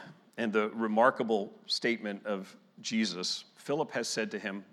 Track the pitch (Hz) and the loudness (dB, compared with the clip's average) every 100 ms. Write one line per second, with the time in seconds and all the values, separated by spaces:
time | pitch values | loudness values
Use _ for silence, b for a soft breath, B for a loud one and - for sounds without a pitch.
0 | B - _ - 113 107 107 113 110 107 | B -20 _ -4 0 2 2 0 0 6
1 | 123 135 117 110 101 - - - 120 113 | 6 6 2 2 0 -8 -6 -2 0 0
2 | 104 101 104 98 95 - _ - 110 113 | -2 -6 -4 -4 -4 -16 _ -14 -2 0
3 | 107 87 90 - - - - 147 139 131 | 2 0 -4 -6 -8 -12 -4 -2 0 -2
4 | 113 - 107 104 104 101 95 | -4 -2 -2 -4 -6 -8 -10